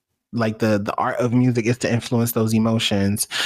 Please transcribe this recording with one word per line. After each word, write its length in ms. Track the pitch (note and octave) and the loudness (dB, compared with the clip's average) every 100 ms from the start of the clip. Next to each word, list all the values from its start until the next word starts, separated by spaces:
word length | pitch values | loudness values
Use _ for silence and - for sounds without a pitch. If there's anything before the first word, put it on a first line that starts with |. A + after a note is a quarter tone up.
| _ _ _ | _ _ _
like, 280 | A#2 A2+ A2 | -4 -2 0
the, 180 | A2 G#2 | 0 0
the 160 | G#2 - | 0 -2
art 220 | A#2+ - | -2 0
of 160 | B2 | 0
music 320 | B2 B2+ A#2+ A2 | 2 2 2 0
is 140 | A#2+ | 0
to 120 | - | 0
influence 420 | A#2 - A#2 A#2 | -2 -2 -2 0
those 200 | A#2+ A2 | 0 2
emotions. 720 | A2 A2+ A2+ - G2+ G2 G2+ - - | 2 2 0 0 0 0 0 -4 -4